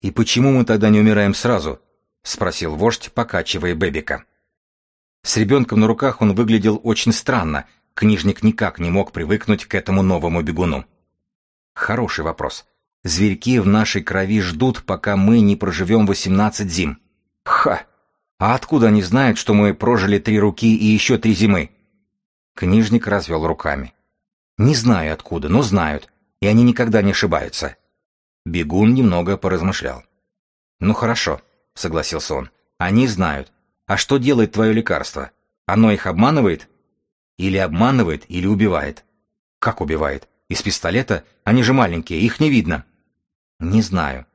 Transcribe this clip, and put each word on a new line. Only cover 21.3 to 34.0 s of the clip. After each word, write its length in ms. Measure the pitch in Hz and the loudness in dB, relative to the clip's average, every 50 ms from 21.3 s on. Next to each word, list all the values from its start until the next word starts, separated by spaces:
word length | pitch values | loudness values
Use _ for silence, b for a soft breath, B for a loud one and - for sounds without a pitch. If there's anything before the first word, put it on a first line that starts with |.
| 107 | 2
зимы? 340 | 85 104 107 101 90 78 71 _ _ _ _ _ _ _ _ _ _ _ _ _ _ _ _ _ | 4 4 2 2 2 0 -6 _ _ _ _ _ _ _ _ _ _ _ _ _ _ _ _ _
Книжник 500 | - - 90 95 110 113 104 113 117 113 | -6 -2 2 2 2 4 4 2 0 0
развел 400 | 107 101 101 - - 82 80 78 | 0 -2 -2 -2 -4 -6 -4 -2
руками. 480 | 80 78 - - 78 71 69 65 65 _ _ _ _ _ _ _ _ _ _ _ _ _ - | -4 -4 -4 -4 -6 -4 -4 -8 -12 _ _ _ _ _ _ _ _ _ _ _ _ _ 0
Не 160 | 104 135 151 | 2 2 2
знаю 400 | 123 113 123 113 92 78 78 78 | 2 2 2 2 2 0 -4 -6
откуда, 360 | - - - - 82 71 73 | -8 -10 -10 -8 -6 -2 0
но 120 | 87 127 | 2 2
знают, 500 | 143 110 95 98 82 76 76 71 - _ _ _ _ _ _ _ | 2 2 0 0 0 0 -4 -6 -10 _ _ _ _ _ _ _
и 60 | - 101 | 0 2
они 160 | 107 113 120 | 4 6 6
никогда 400 | 123 120 - 123 113 107 110 98 | 4 4 2 0 2 2 2 2
не 80 | 101 | 2
ошибаются. 640 | 92 - - 98 80 76 65 - - - - 69 - _ _ _ _ _ _ _ _ _ _ _ _ _ _ | 0 0 -2 0 -2 -2 -4 -6 -10 -8 -8 -10 -10 _ _ _ _ _ _ _ _ _ _ _ _ _ _
Бегун 520 | - 80 87 82 73 78 92 104 113 123 | -6 -4 -4 -4 -2 0 2 4 4 4
немного 420 | 131 127 107 90 87 87 90 98 95 | 4 4 2 2 2 0 -2 -4 -2
поразмышлял. 680 | - 92 90 85 82 95 92 - - 65 64 65 - _ _ _ _ _ _ _ _ _ _ _ _ _ _ _ | -2 -2 -2 0 -2 -2 -4 -4 -8 -10 -10 -12 -18 _ _ _ _ _ _ _ _ _ _ _ _ _ _ _
Ну 160 | 85 95 107 | -2 -2 -2
хорошо, 460 | - 123 113 117 113 - - 76 71 _ _ _ _ _ _ _ | 0 -2 -2 -2 -2 -2 -4 -4 -6 _ _ _ _ _ _ _
согласился 580 | - - 90 78 82 76 - - 78 - - 78 | -10 -8 -6 -4 -4 -4 -4 -8 -8 -8 -6 -8
он. 160 | 67 65 - _ _ _ _ _ _ | -8 -8 -12 _ _ _ _ _ _
Они 260 | 90 90 98 117 131 | -4 0 2 2 2
знают. 460 | 127 107 90 92 80 73 71 67 _ _ _ _ _ _ _ _ | 2 0 -2 -2 -2 -4 -6 -10 _ _ _ _ _ _ _ _
А 120 | - 98 | -6 -4
что 200 | 98 | -4